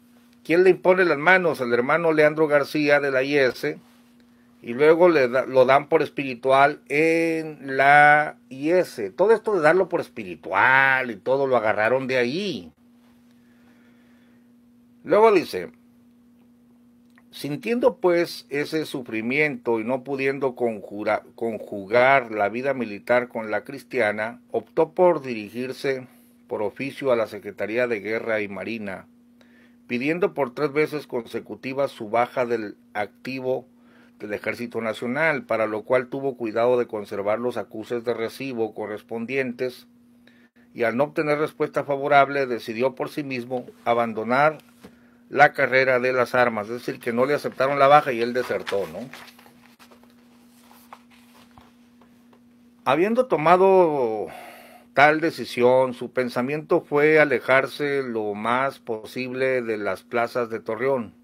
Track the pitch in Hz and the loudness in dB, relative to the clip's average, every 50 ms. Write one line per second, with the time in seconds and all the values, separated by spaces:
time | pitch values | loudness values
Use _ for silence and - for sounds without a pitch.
0 | _ _ _ _ _ _ _ _ - - 160 180 185 190 175 - - 180 185 185 | _ _ _ _ _ _ _ _ -4 2 2 6 6 6 4 6 4 4 4 6
1 | 185 170 151 139 151 175 190 190 180 156 131 120 127 120 120 117 120 135 151 170 | 4 2 2 2 4 4 4 4 4 0 0 -2 -2 0 0 0 2 2 0 2
2 | 170 165 156 156 151 151 156 156 160 147 147 143 139 - - 151 147 143 143 143 | 2 2 4 4 4 4 4 2 2 2 2 2 2 0 -2 -2 2 2 2 2
3 | 143 139 135 127 135 139 143 143 135 123 113 - - 147 160 - - _ _ _ | 2 0 0 0 0 0 2 2 2 2 0 -2 -6 -8 -8 -10 -14 _ _ _
4 | _ _ _ _ _ _ _ _ _ _ _ _ - 117 117 127 147 156 170 165 | _ _ _ _ _ _ _ _ _ _ _ _ -14 -10 -2 4 6 6 6 8
5 | 180 180 165 147 131 120 123 131 117 120 131 127 127 123 135 143 143 - 160 156 | 6 6 6 4 2 2 2 0 -2 2 4 6 6 8 6 4 4 2 0 0
6 | 143 - - - 139 135 123 117 135 131 135 135 139 147 147 - _ - 139 147 | 0 -2 -6 -8 -8 -8 -8 -4 0 4 6 6 6 4 2 -2 _ -4 0 0
7 | 160 165 165 165 165 165 160 160 160 156 151 131 131 139 135 135 135 143 147 147 | 2 2 2 2 0 0 -2 -4 -6 -8 -12 -12 -10 -4 0 2 4 6 8 8
8 | 147 147 147 151 151 151 147 - _ _ 135 131 143 156 175 185 165 - - 127 | 8 8 6 6 4 0 -6 -14 _ _ -12 -6 -2 0 2 2 0 0 -4 -8
9 | 104 95 95 - 185 214 226 214 - 220 208 175 147 151 170 185 185 165 175 151 | -8 -6 -2 0 2 4 2 2 0 -2 -2 2 4 4 4 4 2 0 -2 -4
10 | 123 - _ 120 104 92 85 80 - 82 92 98 110 127 131 135 135 135 131 131 | -6 -8 _ -12 -12 -12 -12 -12 -8 -2 0 2 4 4 6 4 4 4 2 0
11 | 131 123 107 92 - 127 131 139 139 135 127 120 107 107 101 101 107 113 123 135 | -2 -4 -8 -6 -2 -2 0 0 0 0 0 2 2 2 0 2 2 2 0 0
12 | 135 123 131 127 120 120 139 185 208 196 143 98 87 - - _ _ _ _ _ | -2 -2 -2 -2 -2 -2 -2 -4 -6 -6 -8 -8 -12 -16 -20 _ _ _ _ _
13 | _ _ _ _ _ _ _ _ _ _ _ _ _ _ _ _ _ _ _ _ | _ _ _ _ _ _ _ _ _ _ _ _ _ _ _ _ _ _ _ _
14 | _ _ _ _ _ _ _ _ _ _ _ _ _ _ _ _ _ _ _ _ | _ _ _ _ _ _ _ _ _ _ _ _ _ _ _ _ _ _ _ _
15 | - 139 170 208 220 226 208 170 127 - - 92 85 80 - _ _ _ _ _ | -4 0 4 6 6 6 6 4 2 -2 -6 -8 -8 -10 -14 _ _ _ _ _
16 | _ _ _ _ _ _ _ _ _ _ _ _ _ _ _ _ _ _ _ _ | _ _ _ _ _ _ _ _ _ _ _ _ _ _ _ _ _ _ _ _
17 | _ _ _ _ _ _ - - - 139 147 143 - 214 240 247 262 - - - | _ _ _ _ _ _ -16 -12 -8 -8 -8 -6 -4 -4 -2 0 0 0 0 2
18 | - 180 170 170 170 - - - - _ 135 143 143 - 160 156 151 - - 143 | 2 2 2 2 0 -2 -6 -12 -12 _ -6 -6 -4 -4 -4 -6 -6 -6 -8 -10
19 | 123 113 110 110 110 120 131 147 151 147 135 120 - 123 117 113 107 117 131 131 | -8 -6 -6 -6 -4 -2 0 0 0 -2 -2 -4 -4 -2 -2 -2 -2 -2 -4 -4
20 | 127 139 143 131 135 135 135 139 139 131 123 - 123 117 110 101 92 - 101 104 | -4 -6 -6 -4 -2 -4 -2 -2 -4 -4 -2 -2 -4 -4 -4 -6 -12 -14 -12 -6
21 | 104 107 104 - - - - - 117 113 107 101 - - 104 101 98 95 110 123 | -2 -2 -2 -2 -4 -8 -10 -8 -6 -6 -6 -8 -10 -12 -12 -12 -6 0 2 4
22 | 127 131 139 135 120 113 107 107 104 101 107 123 127 139 135 123 120 104 101 98 | 4 6 4 4 2 -2 -2 -2 -2 -2 -2 -4 -4 -4 -4 -4 -6 -8 -10 -8
23 | - - 120 123 123 120 - 117 110 107 107 104 104 - 139 131 - _ - 123 | -2 0 0 0 0 -2 -6 -10 -6 -6 -6 -6 -6 -8 -14 -16 -14 _ -2 0
24 | 110 104 104 107 107 113 123 123 _ _ - 113 - - _ 165 160 156 - - | 0 0 0 -2 -6 -8 -8 -12 _ _ -8 -8 -8 -4 _ -2 -2 0 2 2
25 | 180 175 170 151 131 131 120 107 104 98 104 120 127 127 127 - - 139 135 131 | 4 4 4 2 -2 -8 -8 -10 -10 -10 -10 -10 -8 -8 -8 -6 -4 -4 -4 -6
26 | 127 - _ _ _ _ _ _ _ - - 107 107 98 - - 135 139 - - | -8 -14 _ _ _ _ _ _ _ -10 -6 -6 -6 -6 -6 -8 -10 -10 -10 -4
27 | 143 131 120 117 107 104 107 101 98 104 92 - 101 101 110 120 123 120 117 101 | -2 0 0 0 0 -2 -6 -10 -14 -14 -10 -8 -8 -4 -2 -2 -2 -2 -4 -4
28 | 95 104 110 113 113 113 110 110 104 98 101 95 98 104 113 113 104 98 92 90 | -4 -6 -6 -6 -4 -4 -4 -4 -4 -6 -8 -10 -10 -8 -8 -8 -10 -10 -12 -14
29 | - _ _ _ _ _ _ _ _ _ _ _ _ _ _ _ _ - 123 120 | -16 _ _ _ _ _ _ _ _ _ _ _ _ _ _ _ _ -6 -6 -4
30 | 131 147 165 175 196 185 151 143 139 120 123 139 147 147 135 151 151 - 151 147 | -2 -2 -2 -2 -2 -2 -2 -4 -4 -4 -4 -4 -6 -2 -2 -2 -2 -2 -4 -8
31 | 127 - 135 123 113 - - 110 101 - 107 - - 131 131 135 139 135 - - | -10 -8 -8 -8 -8 -8 -10 -12 -10 -12 -14 -12 -12 -8 -4 -4 -4 -4 -4 -8
32 | 117 104 110 117 123 - - 135 123 120 120 110 107 101 - _ _ _ - 104 | -8 -2 0 0 0 0 -2 -4 -2 -2 -2 -4 -4 -8 -12 _ _ _ -8 -8
33 | 104 101 _ _ - 127 131 131 127 127 131 131 - _ _ _ _ _ _ - | -8 -8 _ _ -12 -10 -10 -6 -4 -4 -4 -4 -6 _ _ _ _ _ _ -20
34 | - _ _ - 98 104 101 98 - 110 104 107 120 120 - 117 113 110 104 - | -20 _ _ -16 -10 -10 -8 -6 -6 -6 -6 -6 -8 -8 -8 -6 -6 -6 -6 -6
35 | 127 120 127 147 160 160 147 131 120 - 113 110 110 107 107 107 104 - 127 127 | -6 -6 -2 -2 0 0 -2 -2 -4 -4 -2 -2 -2 -2 -4 -6 -2 0 0 0
36 | 127 123 139 139 139 139 127 123 120 110 104 113 117 123 127 123 120 113 113 107 | 0 -2 -6 -6 -6 -6 -6 -6 -6 -4 -2 0 2 2 2 2 0 -2 -6 -10
37 | 101 - 107 101 98 101 107 113 120 123 113 113 98 - - 110 104 - 123 120 | -8 -8 -8 -4 -2 -2 -2 -2 -4 -4 -6 -6 -10 -10 -12 -14 -10 -8 -8 -6
38 | 113 123 113 110 113 110 - - 139 135 123 113 113 107 - - 107 101 107 104 | -4 -4 -4 -4 -6 -8 -8 -10 -10 -8 -4 -4 -4 -4 -6 -8 -8 -8 -10 -10
39 | - - 113 117 117 113 135 139 131 127 120 123 127 127 123 - - _ _ _ | -12 -10 -10 -10 -8 -4 -4 -4 -4 -4 -6 -6 -8 -8 -8 -12 -20 _ _ _
40 | _ _ _ _ _ _ _ _ _ _ _ _ _ _ - 110 117 113 113 123 | _ _ _ _ _ _ _ _ _ _ _ _ _ _ -6 -2 -2 0 0 0
41 | 147 147 147 170 151 151 147 147 156 143 - - 151 147 - 151 131 135 139 139 | -2 0 -2 -2 -2 0 0 -2 -2 -4 -4 -4 -6 -4 -2 -4 -4 -4 -4 -4
42 | 139 147 143 139 139 135 143 139 135 127 120 107 - - 110 113 123 131 123 - | 0 4 6 6 6 4 2 -2 -2 -2 -2 -4 -6 -6 -4 -2 -2 -2 -2 -4
43 | 147 131 - 156 147 135 131 123 120 127 131 123 123 - - - - 117 117 120 | -8 -8 -8 -8 -8 -8 -8 -8 -8 -8 -8 -10 -10 -12 -18 -6 -2 0 0 0
44 | 117 113 107 110 110 113 123 135 147 156 151 - - _ _ _ - - - _ | 0 -2 -4 -6 -4 0 2 2 2 2 0 -2 -10 _ _ _ -20 -20 -20 _
45 | _ _ _ _ _ - 110 127 147 147 - - 139 120 127 131 131 131 127 123 | _ _ _ _ _ -4 2 2 2 2 2 0 -2 0 2 2 2 2 2 0
46 | 123 127 127 127 120 117 - 127 123 120 113 107 101 110 120 123 - - 135 123 | 0 0 0 0 0 0 2 2 2 2 0 -4 -6 -8 -10 -10 -8 -10 -10 -8
47 | - 123 113 120 131 143 147 135 - 123 107 - 131 139 143 139 139 139 147 147 | -6 -4 -2 0 0 0 -2 -2 -4 -6 -4 -2 -2 -2 2 2 6 8 8 6
48 | 139 143 123 113 117 120 120 127 120 - 110 92 90 - - 101 92 82 78 98 | 6 4 -2 -2 -2 -2 -2 -4 -4 -4 -4 -6 -4 -4 -4 -4 -4 -6 -10 -12
49 | 123 143 - - - - - - - - _ _ - _ _ _ - - - - | -14 -14 -16 -20 -20 -20 -20 -20 -20 -20 _ _ -20 _ _ _ -20 -20 -20 -20
50 | _ _ _ _ _ _ _ _ _ _ _ _ _ - - - - _ - - | _ _ _ _ _ _ _ _ _ _ _ _ _ -20 -20 -20 -20 _ -20 -20
51 | _ _ _ _ _ _ _ - - _ _ - - _ _ _ _ _ _ _ | _ _ _ _ _ _ _ -20 -20 _ _ -20 -20 _ _ _ _ _ _ _
52 | - _ _ _ _ _ _ _ _ _ _ _ _ _ _ _ _ 123 135 156 | -20 _ _ _ _ _ _ _ _ _ _ _ _ _ _ _ _ 0 0 2
53 | 185 214 233 254 254 - 175 147 151 165 180 185 190 190 190 185 175 160 151 139 | 0 2 0 0 0 0 -2 0 4 4 6 6 6 6 6 6 4 4 2 0
54 | 123 113 110 107 92 80 - - - - - - - - - - - _ _ 131 | -2 -2 -2 -4 -6 -8 -10 -16 -18 -20 -20 -20 -20 -20 -20 -20 -20 _ _ 4
55 | 143 151 156 156 160 160 - - 117 - - 120 120 123 127 131 131 127 120 - | 6 6 4 2 0 -4 -4 -6 -10 -8 -2 2 4 4 4 4 2 0 -2 -8
56 | 127 117 - 131 127 120 - 127 123 135 147 156 151 - 180 165 - - 147 147 | -12 -6 -4 -4 -4 -2 -2 -4 -4 -4 -4 -6 -2 0 0 0 0 0 2 2
57 | 147 156 156 156 151 147 131 107 - - 131 135 135 127 - - 147 143 139 139 | 4 6 6 6 4 4 2 0 2 2 4 4 2 0 -4 -6 -6 -4 -4 -4
58 | 135 123 113 110 107 104 101 104 107 113 123 131 135 139 135 - _ - 113 110 | -4 -4 -6 -4 -4 -4 -6 -4 -2 -2 0 0 -2 -4 -6 -8 _ -10 -10 -10
59 | 107 104 - 131 127 127 127 127 131 131 131 127 117 113 110 107 101 98 95 92 | -10 -12 -10 -10 -10 -8 -4 -2 -2 0 0 -2 -2 -4 -6 -4 -4 -6 -6 -6
60 | - _ 120 117 117 117 - 127 120 110 113 107 - - 110 110 127 135 139 127 | -8 _ -4 -2 -2 -2 -2 -4 -4 -4 -8 -8 -8 -8 -6 -4 -2 -2 -2 -2
61 | 110 92 - _ | -4 -8 -14 _